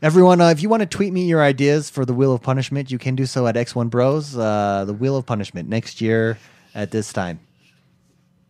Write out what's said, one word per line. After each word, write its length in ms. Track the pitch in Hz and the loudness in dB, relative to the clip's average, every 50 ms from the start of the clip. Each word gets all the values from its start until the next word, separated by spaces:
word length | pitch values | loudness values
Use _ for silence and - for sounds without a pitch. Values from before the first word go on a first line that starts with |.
everyone, 380 | 147 156 156 185 180 180 180 175 | 0 4 6 6 8 8 8 6
uh, 60 | 170 170 | 6 4
if 120 | 165 147 | 4 2
you 80 | 165 214 | 0 0
wanna 160 | 220 226 208 | 0 0 0
tweet 260 | 165 - - 202 196 | -2 -2 -4 -2 -2
me 140 | 185 185 180 | -2 -2 0
your 160 | 175 165 160 | 2 2 4
ideas 480 | 147 143 135 127 139 143 147 156 143 - | 4 2 2 2 2 2 2 2 -2 -4
for 160 | - 139 131 | -4 -4 -2
the 80 | 123 123 | -2 0
Wheel 200 | 123 135 135 127 | 2 2 2 0
of 80 | 117 | 0
Punishment, 480 | - 131 131 135 127 - 135 143 139 135 | -2 -2 -2 -2 -2 -4 -6 -6 -6 -6
you 80 | 131 | -8
can 180 | 123 - 135 127 | -6 -4 -4 -2
do 100 | 131 135 | -2 -4
so 220 | 123 - 135 123 | -2 -2 0 0
at 80 | 117 110 | 0 0
X 180 | 117 120 - - | 0 -4 -4 -4
one 140 | 120 120 117 | -4 -4 -2
Bros. 480 | 113 120 123 135 143 156 147 143 131 | 0 2 2 2 0 -2 -4 -8 -6
Uh, 480 | 120 113 107 104 104 104 101 101 98 98 | -4 -2 0 0 0 0 0 0 -2 -4
the 60 | 101 104 | -4 -4
Wheel 240 | 104 123 135 139 | -4 -2 -2 -2
of 80 | 135 127 | -4 -4
Punishment 420 | - 120 104 98 - - 87 80 73 | -4 -6 -6 -6 -8 -10 -10 -8 -6
next 300 | 107 113 - - - - | -6 -6 -6 -8 -8 -4
year 360 | 117 110 113 113 113 113 117 110 - _ _ _ _ _ - | -2 0 0 0 0 -2 -4 -6 -12 _ _ _ _ _ -12
at 180 | 104 104 87 | -10 -8 -6
this 200 | - 110 104 - - | -6 -6 -6 -6 -6
time. 260 | 107 92 90 82 80 - _ _ _ _ _ _ _ _ _ _ _ _ _ _ _ _ _ _ _ _ | -8 -8 -8 -10 -12 -16 _ _ _ _ _ _ _ _ _ _ _ _ _ _ _ _ _ _ _ _